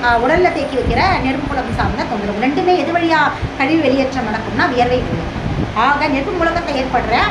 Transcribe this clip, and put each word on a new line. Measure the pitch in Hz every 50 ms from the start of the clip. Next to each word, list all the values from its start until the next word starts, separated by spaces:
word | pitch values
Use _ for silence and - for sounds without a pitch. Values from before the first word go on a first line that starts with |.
| 247
ஆ, | 240 240 233
உடல்ல | 233 262 320 349 359 349 -
தேக்கி | 311 269 269 277
வைக்கிற | 254 214 - - 262 320 381 370 302 254
நெருப்பு | 269 262 262 - -
மூலகம் | 277 262 240 226 - -
சார்ந்த | 214 196 190 240 330
தொந்தரவு | - 247 208 208 202 196 202 233
ரெண்டுமே | 262 294 381 370 359 359 339
எது | 269 311
வழியா | 339 349 339 330 330 311 294 262 - - - - - -
கழிவு | 262 277 320 330
வெளியேற்றம் | 302 262 262 277 262 262 - 262 233 220
நடக்கும்னா | 214 214 - - - 247 330 339
வியர்வை | 254 240 240 247 247 254
வழியா. | - - - - - - - - - - - - - - -
ஆக | 208 226 262 285 285 294 311
நெருப்பு | 277 269 277 -
மூலகத்தை | 370 359 330 330 330 339 339 311 285
ஏற்படுற | 247 262 262 - 240 - - 220 269 392 427